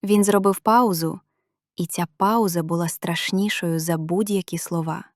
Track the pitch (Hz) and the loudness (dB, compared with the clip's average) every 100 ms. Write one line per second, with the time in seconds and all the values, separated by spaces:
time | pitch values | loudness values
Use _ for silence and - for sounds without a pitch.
0 | 196 208 202 202 196 190 - 226 240 175 | 4 4 6 4 4 0 4 4 4 2
1 | 160 160 _ _ _ _ _ - 175 - | -2 -6 _ _ _ _ _ -8 -6 -4
2 | 170 _ 190 226 208 175 160 170 170 - | -6 _ 0 2 0 0 -2 -2 -2 -4
3 | 170 170 - 190 202 - 175 165 160 165 | -6 -4 -2 -2 -2 -2 -2 -2 -2 -2
4 | 160 175 214 202 - 170 - 170 160 160 | -2 -2 0 -2 -2 -8 -6 -4 -4 -6
5 | - | -10